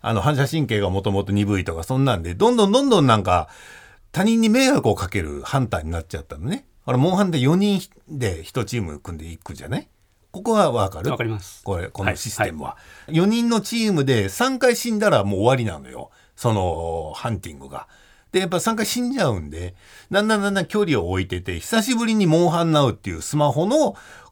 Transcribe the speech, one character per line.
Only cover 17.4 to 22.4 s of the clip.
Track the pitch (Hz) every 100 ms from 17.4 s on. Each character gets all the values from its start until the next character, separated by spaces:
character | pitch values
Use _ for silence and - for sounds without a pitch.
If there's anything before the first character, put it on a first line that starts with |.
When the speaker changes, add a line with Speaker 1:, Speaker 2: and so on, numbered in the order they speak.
Speaker 1:
テ | 85
ィ | 69
ン |
グ | 67
が。 | - - _ _ _ _
で、 | 185
や | 185
っ |
ぱ | 175
三 | 220 220
回 | 214
死 | 247
ん | 247
じ | 269
ゃ | 156
う | 95
ん | 73
で、 | 80 90 - - - -
だ | 196
ん | 214
だ | 214
ん |
だ | 202
ん |
だ | 196
ん | 170
距 | 214 190
離 | 117
を | 85
置 | 92
い | 92
て | 90
て、 | 92 85
久 | - 226
し | 214 233
ぶ | 226
り |
に | 220 175
モ | 160